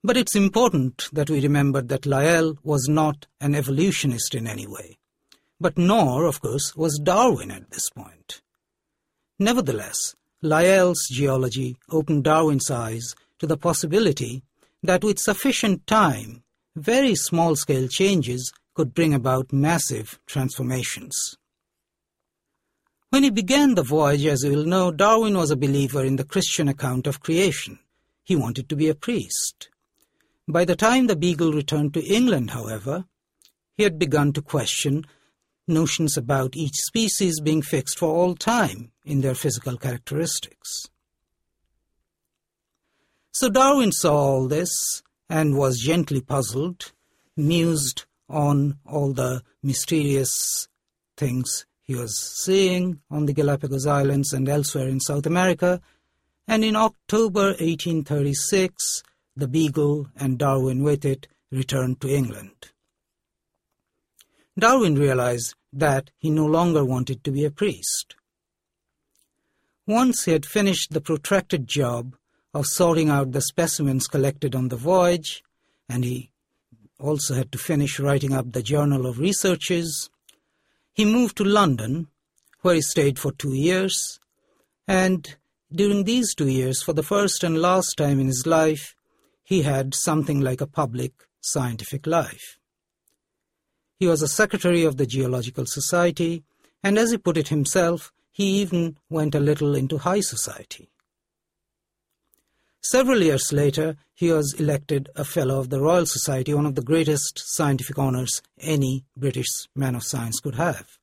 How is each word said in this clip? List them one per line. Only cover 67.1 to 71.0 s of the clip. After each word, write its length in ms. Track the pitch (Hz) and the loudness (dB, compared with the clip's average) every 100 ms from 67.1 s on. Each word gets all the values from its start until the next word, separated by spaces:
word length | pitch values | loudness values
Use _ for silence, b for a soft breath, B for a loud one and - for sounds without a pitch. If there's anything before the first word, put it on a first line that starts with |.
| 123 | -6
to 80 | - | -4
be 120 | 139 | -2
a 60 | 147 | -2
priest. 640 | 147 208 - - - - - _ _ _ _ _ _ _ _ _ _ _ _ _ _ _ _ - | -2 -4 -4 -6 -6 -8 -20 _ _ _ _ _ _ _ _ _ _ _ _ _ _ _ _ -2
Once 380 | 226 254 226 | 2 2 2
he 60 | - | 0
had 160 | 160 139 | 0 0
finished 460 | 214 196 175 - | 0 2 0 -2
the 80 | 156 | -6